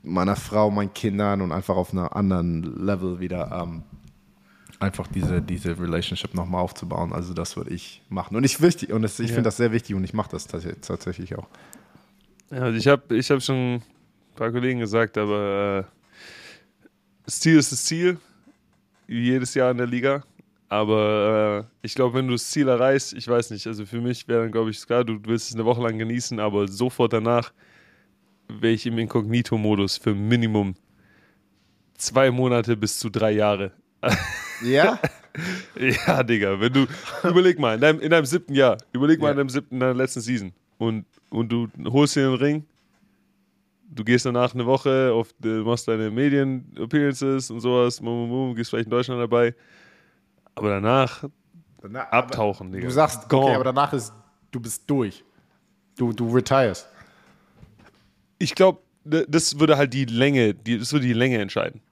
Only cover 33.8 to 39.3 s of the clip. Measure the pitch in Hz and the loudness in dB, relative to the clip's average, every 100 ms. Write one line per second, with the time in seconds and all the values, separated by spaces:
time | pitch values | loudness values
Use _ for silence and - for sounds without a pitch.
33.8 | _ _ - 92 - - - - 120 135 | _ _ -2 -2 -4 -8 -12 -8 0 4
34.8 | 180 240 - - - - 175 185 - - | 4 2 -6 -6 -16 -10 -8 -8 -10 -2
35.8 | 131 - - 147 120 113 101 98 117 135 | 0 2 0 0 2 2 2 2 2 4
36.8 | 127 - - - 180 170 185 170 127 110 | 2 -2 -12 -4 4 6 6 4 0 4
37.8 | 151 156 156 165 135 160 - 139 131 98 | 4 4 4 2 4 -2 0 4 4 4
38.8 | _ 123 147 160 151 | _ 0 4 4 4